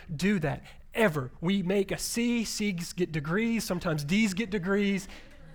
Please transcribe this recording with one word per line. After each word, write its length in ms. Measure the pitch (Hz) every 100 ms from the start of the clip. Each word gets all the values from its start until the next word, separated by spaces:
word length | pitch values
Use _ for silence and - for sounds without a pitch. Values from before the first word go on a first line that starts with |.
| -
do 260 | 143 190 202
that, 240 | 147 135 - - - 233
ever. 340 | 214 151 123 -
We 200 | 170 196
make 300 | 175 202 196
a 60 | 170
C, 480 | - 233 240 233 214
C's 480 | - 208 170 175
get 180 | - 170
degrees, 540 | 156 147 196 226 226 -
sometimes 400 | 180 180 151 143
D's 280 | 202 220
get 160 | 180 226
degrees. 600 | 208 180 202 202 196 - - - - -